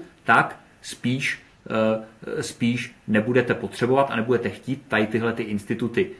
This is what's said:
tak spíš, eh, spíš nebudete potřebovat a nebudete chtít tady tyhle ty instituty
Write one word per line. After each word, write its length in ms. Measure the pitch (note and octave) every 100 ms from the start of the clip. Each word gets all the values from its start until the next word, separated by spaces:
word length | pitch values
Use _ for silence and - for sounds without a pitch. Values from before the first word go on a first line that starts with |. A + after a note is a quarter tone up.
| - _
tak 360 | - B2 - - - _
spíš, 580 | - - A#2+ C3 - - - _ -
eh, 760 | A2 A2 A2 - - - -
spíš 520 | - - A#2 B2 - - -
nebudete 460 | G#2+ A#2 B2+ B2
potřebovat 540 | - G2+ - A#2+ C3+ C#3
a 40 | A#2
nebudete 340 | A#2 A#2+ G#2
chtít 340 | - - C3+ -
tady 200 | A2 G#2+
tyhle 260 | A2+ A#2
ty 100 | A#2
instituty 640 | G#2+ G#2 - A2+ A#2+ G#2 F#2